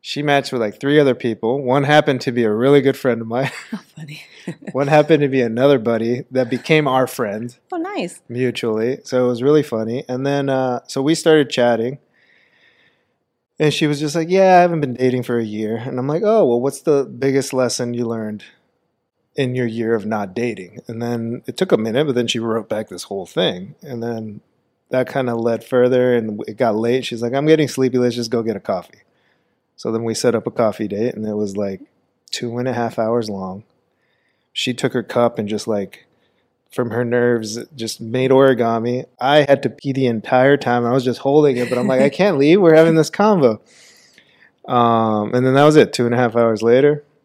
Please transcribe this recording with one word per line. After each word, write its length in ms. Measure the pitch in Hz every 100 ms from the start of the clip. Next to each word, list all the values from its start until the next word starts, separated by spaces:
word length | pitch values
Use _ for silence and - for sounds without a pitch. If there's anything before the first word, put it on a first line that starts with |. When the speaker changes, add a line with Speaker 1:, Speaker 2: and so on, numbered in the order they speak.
Speaker 1:
She 220 | - -
matched 300 | 147 143 131
with, 100 | 127
like, 180 | 110 -
three 180 | 139 151
other 140 | 139
people. 460 | 120 120 110 113 135
One 220 | 131 131
happened 380 | 143 151 147 131
to 100 | 131
be 120 | 120
a 80 | 113
really 260 | 107 127 143
good 160 | 139 131
friend 240 | 135 117
of 60 | 113
mine. 240 | 120 139 -
<laughs> 120 | -
Speaker 2:
Oh, 60 | 220 - -
funny. 260 | 156 151 - - -
<laughs> 260 | - -
Speaker 1:
One 140 | 127 139
happened 360 | 151 151 156
to 60 | 143
be 140 | 131
another 360 | 117 113 135 139
buddy 460 | 113 113 113 123 123
that 180 | 127 120
became 380 | 123 - 156 147
our 200 | 131 131
friend 460 | - 113 104 120 123 _
Speaker 2:
Oh, 40 | 359
nice. 440 | 339 403 220 - _
Speaker 1:
mutually. 720 | 120 127 120 117 110 113 135
So 220 | - 127
it 40 | 123
was 140 | 120
really 220 | 131 151
funny. 400 | 147 113 110 120 -
And 160 | 127
then, 240 | 139 143 139
uh, 320 | 131 131 123 _
so 160 | -
we 140 | 139 160
started 340 | 170 156 135
chatting. 480 | - 120 117 117 143 _ _ _ _ _ _ _ _ _ _ _ _ _ _ _ _
And 160 | 151
she 120 | 147 151
was 100 | 143
just 160 | 151
like, 160 | 151 165
"Yeah, 260 | 185 190 180
I 20 |
haven't 180 | 175 170
been 140 | 143
dating 300 | 120 127 123
for 120 | 120 120
a 60 |
year." 320 | 110 107 107 113
And 220 | 127 127
I'm 80 | 135
like, 160 | 156
"Oh, 220 | 214 220 156
well, 140 | 120
what's 200 | 131 -
the 220 | - 143
biggest 480 | 123 120 139 135 131
lesson 400 | 131 123 - 120
you 140 | 120 120
learned 380 | 113 107 107 - _ _ _ _ _ _ _ _
in 220 | - 131 123
your 100 | 120
year 280 | 113 113
of 120 | 113 104
not 260 | 107 104
dating?" 460 | 92 120 101 90 - -
And 160 | 113
then 400 | 120 120 113 120 -
it 100 | -
took 160 | 190
a 40 | 113
minute, 300 | 110 113 156
but 80 |
then 140 | 123 117
she 100 | 117
wrote 300 | 113 113 104
back 200 | 107 110
this 140 | 90
whole 220 | - 98 90
thing. 480 | - 180 92 98 -
And 180 | 160 123
then 380 | 117 113 110 104 _ _ _ _ _
that 220 | 131 127
kinda 220 | 139 127
led 300 | 117 117 113
further, 500 | - 127 123 127 127
and 260 | 120 110 104 -
it 100 | 104
got 200 | 120 107
late. 280 | 117 127
She's 160 | 123 117
like, 140 | 120
"I'm 120 | 135 147
getting 220 | 156 139
sleepy. 300 | - 131 127
Let's 160 | 123 117
just 140 | 113
go 140 | 117
get 120 | 113 101
a 40 |
coffee." 400 | - 95 - _ _ _ _ _ _ _ _ _
So 160 | 117
then 100 | 113
we 120 | 117
set 200 | 110 127
up 100 | 113 113
a 40 |
coffee 380 | - 110 101 107
date, 260 | 101 117
and 100 | 107
it 100 | 107
was, 220 | 104 104 98
like, 240 | 101 95 - _ _ _ _
two 280 | - 120 117
and 80 | 127
a 60 |
half 260 | 117 117 120
hours 320 | 113 120 107
long. 320 | 98 95 95 - _ _ _ _ _ _ _ _
She 220 | - -
took 180 | 120 131
her 120 | 127
cup 340 | 107 123 120 117
and 100 | 104
just, 200 | 107 -
like, 360 | 104 95 - _ _ _ _ _ _ _
from 220 | - 117
her 140 | 113
nerves, 560 | 120 120 120 120 110 110 - 143
just 240 | 110 -
made 320 | 113 123 131
origami. 720 | 131 135 123 117 113 117 123 - _
I 220 | 127 151 143
had 140 | 139
to 80 | 120
pee 220 | - 139
the 140 | 131 131
entire 500 | 113 - 127 131 143
time. 280 | 127 120
I 60 | 120
was 140 | 131
just 160 | 127 117
holding 380 | 139 147 147 123
it, 100 | 120
but 100 | 123
I'm 80 | 123
like, 140 | 131
Speaker 2:
<laughs> 80 | 135
Speaker 1:
"I 0 |
can't 300 | - 202 151
leave. 220 | 143 185
We're 140 | 175
having 220 | 156 165 160
this 120 | 151
convo." 520 | - 208 196 131 107 _ _ - _ _ _ _ _ _ _ -
Um, 640 | 123 117 113 113 107 104
and 140 | 123 131
then 80 |
that 100 | 131
was 120 | 147 151
it. 160 | 104
Two 140 | - 120
and 80 |
a 40 | 120
half 160 | 123
hours 260 | 117 117 107
later, 440 | 113 123 147 147 _ _